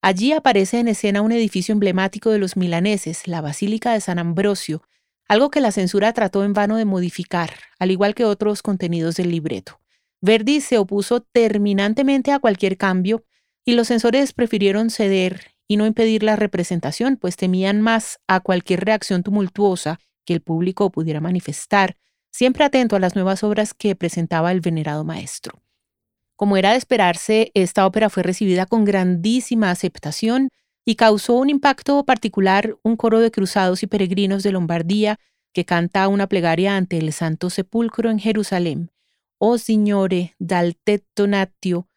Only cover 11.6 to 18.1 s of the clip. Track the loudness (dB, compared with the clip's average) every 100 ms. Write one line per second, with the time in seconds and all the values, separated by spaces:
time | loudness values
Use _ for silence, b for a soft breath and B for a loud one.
11.6 | 0 0 0 0 2 2 2 2 2 0
12.6 | -2 0 0 0 0 -2 _ _ _ _
13.6 | 0 2 2 2 2 2 0 0 -2 2
14.6 | 2 2 -2 0 0 2 0 -4 -16 _
15.6 | _ 0 2 2 2 2 2 2 0 -2
16.6 | -2 -4 -4 -4 -2 -2 -4 -4 -2 0
17.6 | 0 2 2 0 -2